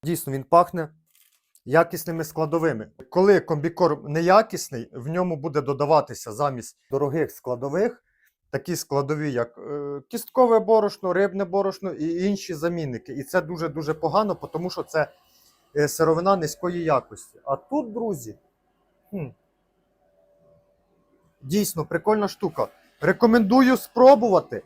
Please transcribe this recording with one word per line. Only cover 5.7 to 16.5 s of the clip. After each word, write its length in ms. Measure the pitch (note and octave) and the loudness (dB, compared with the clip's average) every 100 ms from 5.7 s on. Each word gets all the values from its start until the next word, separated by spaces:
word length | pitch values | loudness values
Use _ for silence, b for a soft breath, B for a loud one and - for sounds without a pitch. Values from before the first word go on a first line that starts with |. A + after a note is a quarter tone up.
| C#3 D3 D#3 - A2+ - | -2 4 4 2 -8 -12
замість 460 | G#2+ C#3+ C3 A2 _ _ | -4 -4 -4 -12 _ _
дорогих 400 | C3+ C#3+ D3+ C#3+ | -2 -2 -2 -4
складових 720 | - - B2 C#3 D3+ A3+ A#3+ _ _ _ _ _ | -6 -8 -6 -4 -2 -4 -4 _ _ _ _ _
такі 260 | C3+ - E3 | -10 -6 -8
складові, 560 | - C#3 C3+ D3+ D3+ | -4 -4 -2 -4 -4
як, 260 | A#2+ A#2 - | -4 -4 -8
е, 440 | F#2+ D3 C#3+ C#3+ C#3 | -12 -10 -8 -10 -10
кісткове 520 | A#3+ - - B3 A3+ | -12 -6 2 4 4
борошно, 540 | F#3+ A3 G#3 - F#3 | 4 4 4 -2 -2
рибне 320 | F3+ G3 F#3+ F#3+ | 0 0 0 -2
борошно 460 | F#3+ G3 F#3 F#3+ | 0 -2 -4 -8
і 340 | D3+ D#3 E3+ F#3+ | -6 -4 -2 -2
інші 280 | G3 - | -2 -6
замінники. 600 | D#3+ E3 F3 D3+ A#2 - | -4 -4 -2 -4 -8 -8
І 100 | B2 | -10
це 180 | - F#3 | -2 -2
дуже-дуже 520 | D#3+ E3+ D#3+ D3 D3+ | -2 -6 -6 -6 -6
погано, 420 | D#3 D#3+ F3 G#3+ F3 | -2 0 2 0 -4
тому 340 | - D#3+ F3+ | -6 -6 -6
що 140 | F3+ | -8
це, 280 | - D#3+ D3 b b b b b _ D3 | -4 -2 -2 b b b b b _ -2
е, 120 | D3 | -2
сировина 480 | - D#3+ D#3+ F3+ G3 | 2 2 2 2 2
низької 480 | D3+ | 0